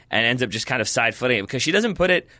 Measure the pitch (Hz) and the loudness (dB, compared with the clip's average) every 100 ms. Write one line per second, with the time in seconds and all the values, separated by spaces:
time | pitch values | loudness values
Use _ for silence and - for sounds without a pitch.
0 | _ 104 113 123 127 110 - 123 107 - | _ 0 2 0 -2 -4 -4 -2 0 0
1 | 113 - 127 117 98 131 147 190 226 170 | 0 0 0 0 -2 -4 0 2 0 0
2 | 185 180 - | 2 2 -2